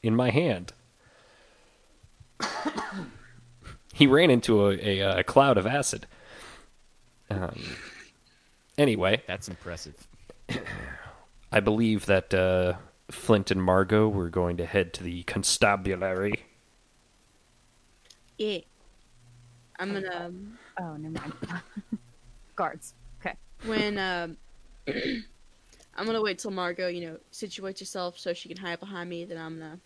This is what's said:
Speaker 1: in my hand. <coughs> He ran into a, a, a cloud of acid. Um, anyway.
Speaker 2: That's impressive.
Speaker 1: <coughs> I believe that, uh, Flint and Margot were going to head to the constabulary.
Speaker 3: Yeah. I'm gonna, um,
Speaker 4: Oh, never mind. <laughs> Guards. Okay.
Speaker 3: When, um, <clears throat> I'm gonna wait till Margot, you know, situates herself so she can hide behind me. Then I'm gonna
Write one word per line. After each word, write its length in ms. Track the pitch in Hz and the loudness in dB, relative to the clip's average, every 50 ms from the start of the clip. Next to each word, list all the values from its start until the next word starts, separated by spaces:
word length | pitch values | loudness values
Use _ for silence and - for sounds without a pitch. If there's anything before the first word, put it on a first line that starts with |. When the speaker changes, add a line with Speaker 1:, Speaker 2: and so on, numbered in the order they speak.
| - | 4
Speaker 1:
in 140 | 117 110 | 4 4
my 140 | 117 123 123 | 4 4 4
hand. 420 | 110 139 175 165 110 90 90 - - _ _ _ _ _ _ _ _ _ _ _ _ _ _ _ _ _ _ _ _ _ _ _ _ _ _ - _ _ - _ _ _ | 4 4 4 2 0 0 -4 -12 -16 _ _ _ _ _ _ _ _ _ _ _ _ _ _ _ _ _ _ _ _ _ _ _ _ _ _ -20 _ _ -20 _ _ _
<coughs> 40 | - - - - - 302 302 226 - - - 196 165 - - - - - - - - - - - - - - - _ _ - | -6 -6 -6 -6 -6 -6 -6 -6 -8 -8 -8 -10 -12 -12 -14 -20 -20 -20 -20 -20 -20 -20 -20 -20 -20 -18 -18 -20 _ _ 4
He 140 | - 147 | 6 8
ran 240 | 135 131 147 175 170 | 8 10 8 8 8
into 360 | 127 120 - - 113 107 101 | 6 6 4 4 4 6 6
a, 60 | 101 98 - | 6 4 2
a, 380 | - 104 98 95 98 98 95 92 | 0 0 0 2 2 2 2 2
a 40 | 95 | 0
cloud 340 | - - 135 139 139 127 104 | 4 6 6 8 8 6 4
of 80 | 92 | 2
acid. 400 | 107 127 143 139 - - - - - - - - - - - - - - - - - _ _ _ _ _ _ _ _ _ _ _ _ | 2 0 0 -2 -2 -4 -6 -10 -16 -20 -20 -20 -20 -20 -20 -18 -20 -20 -20 -20 -20 _ _ _ _ _ _ _ _ _ _ _ _
Um, 320 | 104 95 92 82 - - - - - - - - - - - - _ _ _ _ _ _ _ _ _ _ _ _ _ - | -4 -4 -4 -4 -6 -8 -12 -12 -12 -12 -14 -16 -18 -20 -20 -20 _ _ _ _ _ _ _ _ _ _ _ _ _ 2
anyway. 440 | 147 139 113 104 90 95 104 123 - - | 4 4 4 2 2 2 2 2 0 -6
Speaker 2:
That's 180 | 90 92 - - | -8 -8 -8 -12
impressive. 460 | 90 - - 87 85 82 - 78 73 - - - - - - - - - - - - - - - - | -14 -12 -10 -12 -12 -10 -12 -16 -18 -20 -20 -20 -20 -20 -20 -20 -20 -20 -10 -8 -8 -6 -6 -8 -10
Speaker 1:
<coughs> 800 | 50 - - - - - - - - - _ _ - - - - | -10 -10 -12 -12 -14 -16 -18 -20 -20 -20 _ _ -20 -12 2 2
I 80 | 113 | 4
believe 460 | 98 107 107 110 117 110 110 101 - | 4 4 4 4 4 4 2 2 4
that, 260 | - 101 92 92 - - | 4 4 4 4 2 2
uh, 400 | 95 92 92 92 92 92 90 87 - - - _ _ _ _ | 2 4 4 4 4 4 2 0 -2 -6 -20 _ _ _ _
Flint 400 | - - - - 113 101 98 - 95 | -18 -12 4 6 6 6 6 2 0
and 100 | 95 92 | 2 4
Margot 460 | 90 92 95 95 92 107 107 107 110 | 4 4 4 4 4 4 4 4 4
were 220 | 101 98 87 85 | 2 0 -2 -2
going 260 | 82 92 90 87 87 | 0 0 0 0 0
to 80 | 85 85 | -2 -4
head 260 | 82 - 101 92 85 - | 0 0 0 0 0 -4
to 100 | - 92 | -10 -8
the 180 | 87 87 90 85 | -8 -8 -8 -8
constabulary. 1200 | - - 98 95 - - - - 104 101 98 92 98 95 90 92 95 92 92 98 104 104 - - _ _ _ _ _ _ _ _ _ _ _ _ _ _ _ _ _ _ _ _ _ _ _ _ _ _ _ _ _ _ _ _ _ - _ _ _ _ _ | -6 -4 -2 0 0 2 4 4 4 4 2 0 -4 -2 -2 -2 -2 -2 0 -2 -2 -2 -4 -8 _ _ _ _ _ _ _ _ _ _ _ _ _ _ _ _ _ _ _ _ _ _ _ _ _ _ _ _ _ _ _ _ _ -20 _ _ _ _ _
Speaker 3:
Yeah. 220 | 214 214 202 170 - _ _ _ _ - _ _ _ _ _ - _ - - - - - - _ _ _ _ - | -4 -4 -4 -6 -8 _ _ _ _ -20 _ _ _ _ _ -20 _ -20 -20 -20 -20 -20 -20 _ _ _ _ -10
I'm 140 | 180 196 202 | -8 -6 -6
gonna, 320 | 196 190 185 180 175 175 | -6 -6 -6 -6 -8 -8
um, 320 | 175 175 185 196 208 226 233 - - - - | -10 -10 -12 -14 -16 -18 -20 -20 -14 -12 -10
Speaker 4:
Oh, 180 | 180 165 156 | -10 -8 -10
never 180 | 151 156 156 160 | -10 -10 -8 -8
mind. 180 | 165 143 147 156 - - | -8 -8 -10 -12 -12 -10
<laughs> 180 | - 175 170 - - - 208 - - - 214 - - - - _ - - - - - - | -10 -10 -10 -12 -12 -16 -16 -10 -10 -10 -10 -10 -18 -20 -20 _ -20 -20 -20 -20 -18 -6
Guards. 360 | - 185 156 - 160 - - - _ - - - - | -4 -4 -4 -4 -8 -16 -20 -20 _ -20 -20 -20 -12
Okay. 140 | - 180 - - - - - - - | -12 -12 -12 -12 -18 -20 -20 -12 -8
Speaker 3:
When, 340 | 220 220 214 214 208 208 202 | -4 -2 0 0 0 0 -2
um, 380 | 190 185 180 175 170 165 165 - - - - - - | -2 -2 -2 -2 -4 -6 -8 -14 -18 -20 -20 -20 -20
<clears throat> 240 | - - - - | -20 -20 -14 -8
I'm 1160 | - 143 - - 269 262 233 214 - - _ - - _ _ _ _ - _ - _ - - 196 | -6 -6 -4 -4 -4 -4 -6 -8 -12 -20 _ -20 -20 _ _ _ _ -20 _ -20 _ -10 -6 -4
gonna 140 | 220 226 226 214 | -2 0 0 0
wait 160 | 208 185 180 | -2 -2 -4
till 120 | - 214 | -6 -8
Margot, 380 | 196 185 180 175 180 170 185 180 | -6 -4 -4 -4 -4 -2 -4 -4
you 180 | 175 175 175 | -4 -6 -8
know, 100 | 165 160 160 _ _ - | -10 -12 -16 _ _ -14
situates 460 | - - 196 - - 190 190 190 - | -12 -12 -12 -10 -10 -10 -10 -10 -10
herself 380 | 196 - - 196 180 180 175 - | -14 -10 -8 -6 -6 -6 -8 -8
so 140 | - 185 175 | -6 -6 -6
she 140 | 175 - - | -6 -8 -14
can 80 | 170 180 | -14 -10
hide 200 | 196 175 170 170 | -8 -8 -8 -8
behind 280 | - 202 196 175 175 175 | -8 -12 -10 -10 -8 -8
me. 140 | 175 170 170 | -8 -10 -10
Then 120 | 196 175 165 | -10 -10 -12
I'm 200 | 160 160 160 160 | -10 -10 -12 -12
gonna 200 | 160 156 156 185 _ | -12 -14 -18 -20 _